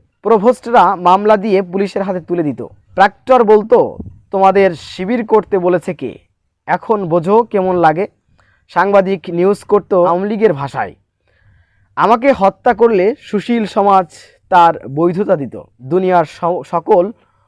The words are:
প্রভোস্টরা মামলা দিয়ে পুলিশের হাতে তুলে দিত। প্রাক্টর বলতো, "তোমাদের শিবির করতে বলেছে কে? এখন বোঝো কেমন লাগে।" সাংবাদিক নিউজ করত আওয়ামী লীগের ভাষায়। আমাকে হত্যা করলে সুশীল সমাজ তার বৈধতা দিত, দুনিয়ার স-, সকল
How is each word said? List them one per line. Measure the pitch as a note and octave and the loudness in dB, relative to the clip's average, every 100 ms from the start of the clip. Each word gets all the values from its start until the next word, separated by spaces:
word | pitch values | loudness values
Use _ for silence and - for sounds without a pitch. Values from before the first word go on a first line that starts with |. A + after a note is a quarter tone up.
| _ _ | _ _
প্রভোস্টরা | G#3 A3 G#3+ B3+ A#3 A#3 F3+ F#3 | 0 0 2 -2 0 2 2 2
মামলা | F3 F#3+ G#3 G#3+ | 2 2 2 0
দিয়ে | G#3 F#3+ | 2 -2
পুলিশের | F3+ F#3 G3 G3+ | -2 -4 -4 -4
হাতে | F#3+ F3+ | -6 -6
তুলে | E3 F3 | -6 -4
দিত। | D3+ B2 A2 - _ | -4 -6 -12 -18 _
প্রাক্টর | - G3+ - - B3+ | 0 0 0 0 2
বলতো, | G#3+ G#3+ G#3+ A3+ C#3 - - - _ | 4 2 4 2 2 -4 -18 -20 _
"তোমাদের | G3 F#3+ F#3+ F#3+ | 0 2 4 2
শিবির | D#3+ - - F#3+ A#3+ A3 | -2 -14 -10 -6 -4 0
করতে | A3 F3+ G3 | -2 0 -2
বলেছে | F3+ F3+ F3 | 0 -2 -4
কে? | E3 B2 - _ _ _ _ - | -10 -10 -14 _ _ _ _ -6
এখন | F3 - G#3+ F3+ | -4 -2 -4 -2
বোঝো | E3+ E3 G#3+ | -2 2 0
কেমন | A#3 G3+ F#3 F3+ | 0 -2 -2 0
লাগে।" | D#3+ D#3 G3+ _ _ _ _ _ _ | 0 0 -6 _ _ _ _ _ _
সাংবাদিক | F3 F#3+ G3+ F#3 G3 - | -2 2 2 2 -4 -6
নিউজ | E3+ F#3 G3+ | -2 0 -2
করত | - G#3 - | 0 -2 0
আওয়ামী | F#3+ F3 F3 G3+ | 0 2 0 -4
লীগের | G#3+ G#3+ | 0 0
ভাষায়। | C#3+ C#3 C3+ G2+ - _ _ _ _ _ _ _ _ _ - | 0 -6 -8 -10 -12 _ _ _ _ _ _ _ _ _ -2
আমাকে | F3 A#3 C4+ | 0 2 0
হত্যা | B3+ G3 - - | 2 0 0 -2
করলে | G#3 A#3 G3+ F#3+ C#4+ | 2 2 2 0 -4
সুশীল | - G#3 - A#3 G3+ | -6 -6 -4 -4 -2
সমাজ | A3 G3+ G3 F3+ - - _ - | -2 2 2 0 -10 -20 _ -2
তার | F3+ E3+ - A2+ | 2 2 0 -6
বৈধতা | C#3 E3+ E3+ G#3 F3 | -2 -2 0 -2 -2
দিত, | C3 G#2 - _ | -4 -12 -20 _
দুনিয়ার | B2+ F3 F#3 F3+ D#3 | -6 -2 0 0 0
স-, | - E3+ F3 C3 | -4 -4 -4 -6
সকল | E3+ - G3+ G3 - _ _ | -6 0 0 0 -6 _ _